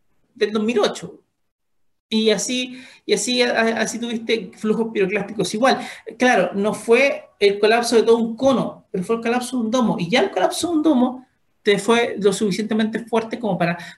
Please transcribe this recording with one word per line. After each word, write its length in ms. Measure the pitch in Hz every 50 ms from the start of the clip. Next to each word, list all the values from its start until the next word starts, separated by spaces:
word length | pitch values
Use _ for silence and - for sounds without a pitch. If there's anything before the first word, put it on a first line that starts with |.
| _ _ _ _ _ _ _
del 160 | - 208 214
dos 120 | 214 220 214
mil 160 | 220 247 415
ocho. 440 | 403 208 - - 170 - - - _ _ _ _ _ _ _ _ _ _ _ _ _ _ _ _ _ -
Y 200 | 220 220 220 214
así, 480 | 214 180 - - 247 254 254 254 - - - - - - -
y 80 | - 208
así, 280 | - - 247 247 247
a-, 400 | 247 240 - 226 226 226 226 226
así 180 | 220 - - 214
tuviste 520 | 233 240 233 226 - - 226 220 185 - - -
flujos 320 | - 220 214 220 220 226
piroclásticos 640 | - 214 190 180 208 202 196 - - - 180 - -
igual. 260 | 214 254 262 233 240 - - - - - - - -
Claro, 340 | 247 254 240 196 180 180 -
no 200 | 196 202 214 196
fue 520 | - - 233 233 247 277 277 - - - - _ -
el 180 | 208 202 196 202
colapso 360 | 220 214 226 240 233 - 247
de 80 | 226 -
todo 140 | 226 226 240
un 180 | 220 - -
cono, 500 | - 262 269 262 202 - 110 - - _ _
pero 120 | - 190 180
fue 120 | - 226 226
el 40 |
colapso 360 | 226 233 240 247 240 - 262 254
de 60 | 220
un 80 | 214
domo. 240 | 220 254 233 202 165 -
Y 100 | 175 165
ya 120 | 226 254
el 100 | 381 -
colapso 380 | - 370 370 359 - - - 349
de 40 | 339 302
un 60 | 302
domo 440 | 320 294 240 247 262 240 - - _ _ _ _ _ _ _
te 180 | - 214 202 190
fue 360 | 196 - 233 233 233 - - -
lo 140 | 190 202 190
suficientemente 720 | - 226 202 170 - 214 214 220 214 220 220 226 226 -
fuerte 340 | - 233 226 226 226 - 233
como 180 | - 208 180 175
para 200 | 175 170 175 - - - -